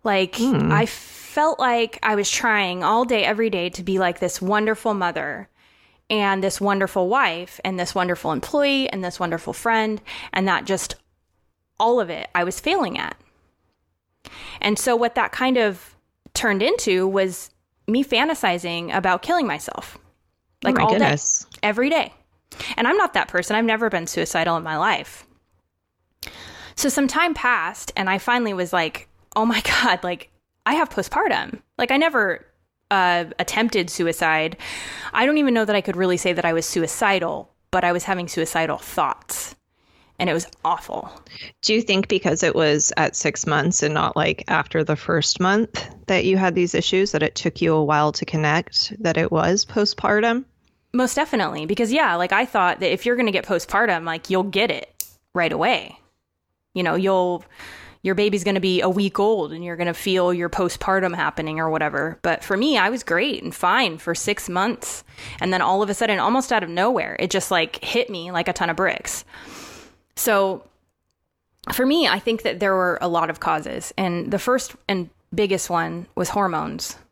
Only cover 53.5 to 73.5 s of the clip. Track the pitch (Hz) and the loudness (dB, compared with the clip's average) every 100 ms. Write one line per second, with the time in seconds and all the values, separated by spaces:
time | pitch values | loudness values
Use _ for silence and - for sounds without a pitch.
53.5 | 180 - 196 233 170 165 165 - 185 196 | -2 0 0 2 0 -2 -8 0 0 0
54.5 | 190 220 - - _ - _ _ 180 165 | 0 0 -2 -8 _ -12 _ _ -2 0
55.5 | 156 185 208 - - _ _ _ _ _ | 0 0 0 -4 -20 _ _ _ _ _
56.5 | _ _ 185 175 165 196 190 180 175 - | _ _ -4 0 2 2 2 2 -2 -8
57.5 | - - - - - 185 185 208 196 196 | -20 -18 -18 -20 -6 -2 2 2 2 0
58.5 | 190 185 180 185 185 196 - 202 220 151 | 2 2 2 2 2 0 2 2 2 -2
59.5 | 160 175 170 175 165 202 185 180 180 175 | -6 -8 -4 -4 -2 0 2 2 2 -2
60.5 | - 180 - - 190 185 170 151 - 156 | -2 -2 -2 0 2 0 -2 -4 -2 -4
61.5 | 156 160 156 151 143 156 165 175 160 - | -2 0 0 0 0 -4 -2 -2 -2 -2
62.5 | 196 277 254 190 247 - 170 277 - - | 0 2 4 2 0 -2 0 0 -4 -8
63.5 | - 180 220 226 160 - 165 - 202 - | -2 2 4 2 -2 -4 -4 -2 -4 -2
64.5 | 180 208 - - - - - - - 180 | -2 -2 -2 -10 -12 -16 -18 -16 -4 0
65.5 | 185 156 190 208 202 226 196 202 254 254 | 2 4 2 0 0 0 2 2 2 2
66.5 | 226 170 175 208 233 - - 175 190 - | -2 0 0 2 0 -2 -4 0 0 2
67.5 | 180 160 - - 240 - 185 175 175 175 | 0 0 -6 -2 -2 -2 -6 -4 -2 -2
68.5 | 175 170 160 190 - - - - - - | -2 -2 0 0 -2 -8 -12 -14 -20 -20
69.5 | - - - - _ _ - - 202 190 | -18 -18 -20 -20 _ _ -4 2 4 2
70.5 | 190 - _ _ _ _ _ _ _ _ | -2 -12 _ _ _ _ _ _ _ _
71.5 | _ - - 254 330 254 190 233 226 185 | _ -8 0 2 4 2 2 0 -2 -2
72.5 | 170 196 190 180 175 175 170 160 160 170 | 0 0 2 2 0 0 0 0 -2 -2